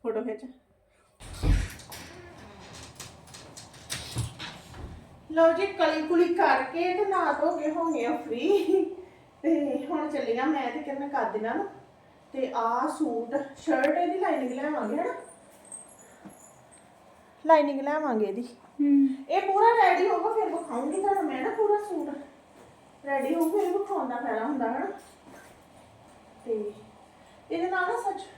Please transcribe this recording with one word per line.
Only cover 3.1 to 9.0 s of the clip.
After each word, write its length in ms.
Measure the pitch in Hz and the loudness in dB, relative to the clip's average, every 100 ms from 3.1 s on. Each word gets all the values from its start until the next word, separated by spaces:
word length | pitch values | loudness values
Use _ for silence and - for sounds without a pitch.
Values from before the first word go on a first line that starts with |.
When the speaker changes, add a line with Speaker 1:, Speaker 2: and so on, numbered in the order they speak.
| - - - - - - - - - - - - - - - - - - - - - - | -18 -20 -20 -20 -20 -20 -20 -12 -12 -8 -6 -8 -8 -14 -14 -18 -16 -16 -16 -20 -20 -4
Speaker 1:
ਲਓ 220 | 320 330 | 6 6
ਜੀ, 140 | 339 403 | 6 -2
ਕਲੀ 400 | 392 320 320 311 | 2 2 2 2
ਕੁਲੀ 260 | 339 339 349 | 4 4 4
ਕਰਕੇ 580 | 302 262 269 330 359 | 4 4 0 -2 -2
ਤੇ 120 | 415 392 | 0 0
ਨਹਾ 280 | 370 320 | 2 0
ਧੋ 240 | 285 311 349 | 2 0 0
ਕੇ 140 | 302 | -4
ਹੋ 220 | 339 330 | -2 -2
ਗਏ 120 | 269 233 | 0 -2
ਆ 120 | 302 | -4
ਫ੍ਰੀ। 320 | - 233 320 403 - 381 - - | -4 -2 2 2 4 2 2 -6